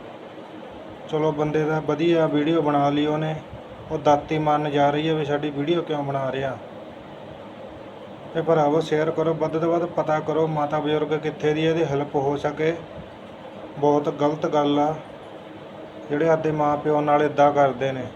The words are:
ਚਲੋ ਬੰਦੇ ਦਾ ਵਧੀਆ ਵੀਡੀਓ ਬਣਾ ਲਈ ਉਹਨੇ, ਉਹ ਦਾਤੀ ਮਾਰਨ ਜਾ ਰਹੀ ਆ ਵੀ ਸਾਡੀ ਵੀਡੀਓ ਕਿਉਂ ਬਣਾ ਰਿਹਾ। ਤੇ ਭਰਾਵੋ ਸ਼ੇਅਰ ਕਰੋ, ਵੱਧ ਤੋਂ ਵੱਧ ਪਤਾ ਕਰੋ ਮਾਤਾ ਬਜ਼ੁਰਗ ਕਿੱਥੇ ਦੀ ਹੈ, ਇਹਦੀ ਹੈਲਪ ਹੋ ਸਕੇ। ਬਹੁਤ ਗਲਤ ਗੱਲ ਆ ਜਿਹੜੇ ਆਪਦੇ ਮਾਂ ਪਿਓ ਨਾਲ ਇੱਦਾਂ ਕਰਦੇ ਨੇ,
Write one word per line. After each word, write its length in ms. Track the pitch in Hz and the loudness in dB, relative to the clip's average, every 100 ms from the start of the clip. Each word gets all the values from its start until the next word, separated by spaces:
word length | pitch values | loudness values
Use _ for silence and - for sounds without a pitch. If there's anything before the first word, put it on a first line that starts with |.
| - - - - - - - - - - - | -16 -16 -16 -16 -16 -16 -16 -16 -16 -14 -4
ਚਲੋ 220 | 156 156 | 0 2
ਬੰਦੇ 320 | 147 151 151 | 2 0 2
ਦਾ 160 | 151 156 147 | 2 0 0
ਵਧੀਆ 400 | 147 170 165 156 | 2 4 4 4
ਵੀਡੀਓ 360 | 147 151 165 | 2 2 2
ਬਣਾ 260 | 147 143 143 | 4 4 4
ਲਈ 160 | 147 147 | 2 2
ਉਹਨੇ, 280 | 151 156 156 - - - - - | 0 -2 -6 -10 -16 -16 -16 -8
ਉਹ 80 | 156 | 0
ਦਾਤੀ 400 | 147 143 - 156 | 4 4 2 0
ਮਾਰਨ 320 | 151 147 151 | 2 2 2
ਜਾ 200 | 143 143 | 4 4
ਰਹੀ 180 | 147 160 | 4 0
ਆ 60 | |
ਵੀ 100 | 156 | 0
ਸਾਡੀ 260 | 143 143 147 | 0 0 -2
ਵੀਡੀਓ 320 | 143 143 175 | -2 0 0
ਕਿਉਂ 200 | 160 147 | 0 -2
ਬਣਾ 260 | 143 139 131 | -2 -2 -2
ਰਿਹਾ। 240 | 131 135 113 - - - - - - - - - - - - - - - - - | -2 -4 -6 -12 -16 -16 -16 -16 -16 -16 -16 -16 -16 -16 -14 -16 -16 -16 -16 -8
ਤੇ 80 | 165 | -2
ਭਰਾਵੋ 380 | 156 160 147 160 | 2 4 4 2
ਸ਼ੇਅਰ 300 | 156 151 160 | 2 0 2
ਕਰੋ, 240 | 156 160 | 0 0
ਵੱਧ 240 | 156 156 160 | 0 -2 0
ਤੋਂ 120 | 165 | 2
ਵੱਧ 140 | 170 170 | 2 0
ਪਤਾ 320 | 160 151 156 | -2 0 0
ਕਰੋ 260 | 156 151 160 | 0 0 0
ਮਾਤਾ 300 | 151 147 151 | 0 0 0
ਬਜ਼ੁਰਗ 380 | 147 151 147 151 | 0 0 0 -2
ਕਿੱਥੇ 340 | 151 143 151 | -2 0 0
ਦੀ 120 | 156 160 | 2 2
ਹੈ, 40 | |
ਇਹਦੀ 140 | 165 | 2
ਹੈਲਪ 300 | 147 139 143 147 | 2 0 0 0
ਹੋ 200 | 139 143 | 0 0
ਸਕੇ। 360 | 151 147 160 170 - - - - - - - - - - | -2 0 0 -2 -8 -14 -14 -16 -16 -16 -16 -14 -14 2
ਬਹੁਤ 300 | 143 147 156 | 4 4 2
ਗਲਤ 360 | 147 147 156 165 | 2 0 2 0
ਗੱਲ 320 | 147 143 143 | 2 4 4
ਆ 160 | 151 156 - - - - - - - - - - - | 2 0 -8 -16 -16 -16 -16 -16 -16 -16 -16 -14 -4
ਜਿਹੜੇ 180 | 147 165 | 2 4
ਆਪਦੇ 220 | 160 156 | 4 2
ਮਾਂ 240 | 156 147 147 | 2 2 2
ਪਿਓ 240 | 151 147 | 2 2
ਨਾਲ 220 | 151 147 | 4 4
ਇੱਦਾਂ 280 | 151 139 143 | 4 6 6
ਕਰਦੇ 380 | 131 135 123 135 | 6 4 2 -2
ਨੇ, 100 | 131 117 | -4 -8